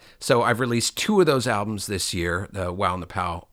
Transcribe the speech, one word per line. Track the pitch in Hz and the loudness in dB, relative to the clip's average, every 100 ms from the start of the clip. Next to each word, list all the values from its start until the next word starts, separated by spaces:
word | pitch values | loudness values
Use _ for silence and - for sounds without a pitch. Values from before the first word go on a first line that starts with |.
| - _ | -10 _
so | - 127 | 2 2
I've | 113 113 | 4 2
released | 127 120 - - | 0 0 -2 -2
two | - 208 | 2 4
of | 165 | 6
those | 135 120 | 4 2
albums | 107 104 107 - | 0 -2 -4 -4
this | 98 - | -4 -2
year, | 92 87 87 101 | -2 -2 -2 -4
the | 98 90 | -6 -6
Wow | 90 95 | -2 -2
and | 92 | -2
the | 87 | -6
Pow | 95 90 85 - | -4 -4 -6 -12